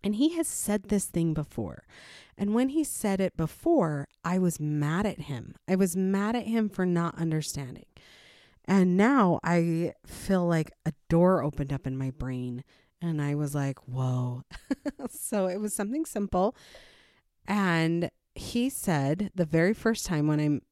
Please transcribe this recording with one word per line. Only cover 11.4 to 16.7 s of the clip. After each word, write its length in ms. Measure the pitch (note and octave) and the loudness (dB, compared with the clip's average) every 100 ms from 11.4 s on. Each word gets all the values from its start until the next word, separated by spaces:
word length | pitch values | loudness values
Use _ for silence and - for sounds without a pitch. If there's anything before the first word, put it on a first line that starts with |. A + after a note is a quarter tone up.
opened 320 | C#3 D3 C#3 | 0 -4 -4
up 120 | C#3 C3+ | -4 -4
in 120 | C3 | -4
my 120 | C3 | -6
brain. 540 | B2+ B2+ B2+ B2 B2 - _ _ _ | -6 -6 -6 -6 -8 -14 _ _ _
And 220 | E3+ D#3 | -4 -2
I 120 | C#3+ | -2
was 200 | C#3+ D3 | -2 -2
like, 240 | C#3+ C#3 C3 - | -2 -2 -4 -8
"Whoa." 580 | B2+ C3 B2+ B2 B2 - | -4 0 0 -2 -6 -12
<laughs> 60 | - _ C#4 C#4+ - B3+ | -18 _ -6 -6 -8 -12
So 360 | - - G#3+ F#3 | -10 -4 0 0
it 120 | F3+ | -2
was 140 | G#3+ | -4
something 320 | - G#3 C#4 | -4 -4 -4
simple. 520 | D#4+ A3 G3+ F#3 G3 - - | -4 -4 -2 2 0 -2 -20